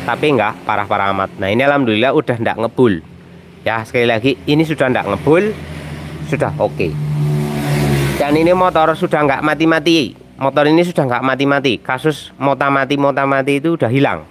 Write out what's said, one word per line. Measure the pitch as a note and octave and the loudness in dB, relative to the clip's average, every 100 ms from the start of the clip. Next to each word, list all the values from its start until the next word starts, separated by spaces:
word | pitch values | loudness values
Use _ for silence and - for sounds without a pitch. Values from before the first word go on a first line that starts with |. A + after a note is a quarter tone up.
tapi | - A#2 D3+ C3+ | -4 -2 0 2
nggak | G#2 - - | 0 -4 -4
parah-parah | G#2 G2+ G#2 G2 G2 | -4 -2 -2 0 0
amat. | F#2+ - | -4 -4
Nah, | F#2+ | -2
ini | A2 | 0
alhamdulillah | C#3 C#3+ B2+ G#2+ B2 | 2 2 2 2 2
udah | D3+ - A#2 | 2 0 -2
nggak | G#2+ G2+ | -2 -2
ngebul. | A2+ - B2 F2 - - - - - - | -4 2 2 2 -6 -20 -20 -20 -20 -8
Ya, | - A2+ A2 | -4 -4 -4
sekali | B2+ A#2+ | 0 0
lagi, | A2+ B2 - | 2 0 -2
ini | - D3 D#3+ | 0 0 2
sudah | D3+ C3 | 0 0
nggak | A2+ F2+ | 0 -2
ngebul, | G2 C#3+ E3 G#3 G#3 - - - - - - - | -2 2 2 2 -4 -12 -14 -12 -12 -12 -12 -6
sudah | - B2 - | -2 -2 0
oke. | G#2+ - F2+ D2+ - D2 D2 D2 D2 D2 D3 C#3+ C#3+ C#3 C#3 - | -2 -2 -4 -4 -4 -2 0 -2 -2 -4 -2 0 2 0 0 -2
Dan | C#3+ D3+ | 0 2
ini | E3 | 4
motor | F3+ F#3 D#3+ D#3+ | 4 2 2 2
sudah | D#3 E3+ D#3 | 0 0 0
nggak | D3 C3+ | 2 0
mati-mati. | D3+ D3 D#3+ D#3+ D#3 E3 A#2 - - - | 0 0 2 2 2 2 0 -8 -20 -4
Motor | C3+ C#3 D3 | -2 2 4
ini | D#3+ | 4
sudah | F3 E3+ C#3 | 2 0 0
nggak | A#2+ | 0
mati-mati. | C3 C3 C#3 C#3 C3+ G2+ | 0 0 2 2 0 -2
Kasus | - C3 D#3 C#3+ - - | -4 -4 -2 -4 -10 -4
mota | C3+ C3+ C#3 | -2 0 2
mati, | C#3 C3 C#3+ | 2 0 0
mota | C#3 C3+ | 0 2
mati | C#3 C3+ C3+ C#3+ | 0 0 0 0
itu | D#3 E3+ | 0 0
udah | A#2+ | 0
hilang. | C3 C#3 F2+ D#2 | 2 2 0 -8